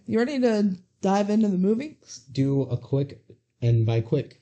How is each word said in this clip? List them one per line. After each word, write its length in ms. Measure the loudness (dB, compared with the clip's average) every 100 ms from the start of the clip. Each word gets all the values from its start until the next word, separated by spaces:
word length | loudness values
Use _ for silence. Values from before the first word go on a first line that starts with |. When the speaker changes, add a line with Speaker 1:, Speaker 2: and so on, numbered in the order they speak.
| -2
Speaker 1:
you 120 | -2
ready 220 | 0 0
to 340 | 2 2 0 -2 -12 _
dive 260 | 0 0 2
into 200 | 2 2
the 100 | 2
movie? 400 | 2 0 -4 -14
Speaker 2:
Let's 200 | -20 -20
do 420 | -12 -2 0 0
a 140 | -2 -4
quick, 440 | -4 -4 -4 -10 _ -20 _ -4
and 240 | 2 2
by 160 | 2 0
quick, 400 | 0 -2 -4 -10